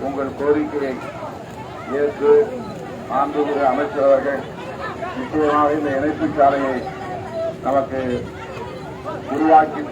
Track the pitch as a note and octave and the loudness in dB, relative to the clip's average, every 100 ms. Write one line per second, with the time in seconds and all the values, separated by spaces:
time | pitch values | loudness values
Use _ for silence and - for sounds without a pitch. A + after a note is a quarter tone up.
0 | C3+ C#3 C3+ C3 C#3+ D3+ D3+ D3 C3+ B2 | -6 -4 -6 -2 2 2 2 -2 -2 -4
1 | - - - - - - - - - C3+ | -8 -10 -12 -12 -14 -14 -12 -12 -6 0
2 | D3 C#3+ C#3+ D3 C3+ B2+ - - - - | 0 2 6 6 6 -2 -8 -10 -10 -10
3 | - B2+ C#3+ D3 D3 C#3+ C3+ B2+ D3 D3 | -4 0 0 0 0 2 2 2 0 2
4 | C#3 C3+ - - - - B4 - A4 D#4+ | 6 6 4 -2 -6 -10 -10 -10 -8 -8
5 | F4+ B3+ B3+ D3+ D3 D3 D3 D#3 D3 C3+ | -8 -6 -4 0 2 4 4 2 0 0
6 | D3+ D3+ D#3 D3+ C#3 C#3 C3+ B2+ - - | 0 0 -2 4 4 4 0 -2 -6 -8
7 | - - - - - - B2+ C#3 C3+ C3 | -8 -8 -8 -6 -6 -4 0 0 0 -2
8 | B2+ B2 - - - - - - - - | -2 -4 -6 -10 -12 -10 -10 -12 -12 -10
9 | - D#4 - C#3+ D#3+ D#3 D3+ D3+ - | -10 -10 -6 0 6 8 6 0 0